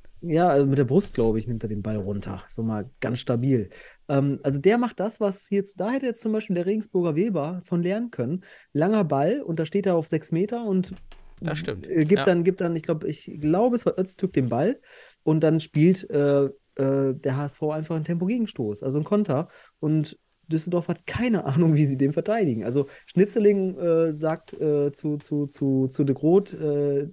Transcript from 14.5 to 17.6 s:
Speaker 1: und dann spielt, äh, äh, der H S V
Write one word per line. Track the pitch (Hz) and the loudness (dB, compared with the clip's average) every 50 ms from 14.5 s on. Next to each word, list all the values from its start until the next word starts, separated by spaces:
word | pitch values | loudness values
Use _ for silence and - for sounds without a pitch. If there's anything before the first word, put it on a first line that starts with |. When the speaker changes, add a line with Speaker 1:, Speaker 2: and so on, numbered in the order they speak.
| 117 120 151 214 277 - _ - - - - - _ _ _ | 0 0 0 0 -2 -4 _ -20 -20 -20 -20 -20 _ _ _
Speaker 1:
und | 156 156 156 | 0 2 2
dann | 156 156 160 160 | 4 2 2 2
spielt, | 156 - - 151 156 175 185 - - - | -2 -2 0 4 4 4 4 2 -2 -2
äh, | - 143 143 143 143 143 139 139 139 - _ _ _ | 0 0 2 4 4 4 2 0 -2 -8 _ _ _
äh, | - 139 135 135 139 135 135 131 | -2 0 0 2 2 0 0 -2
der | - - 139 131 | -2 -4 -2 -2
H | 139 147 | -2 -4
S | 143 - | -6 -6
V | - | -4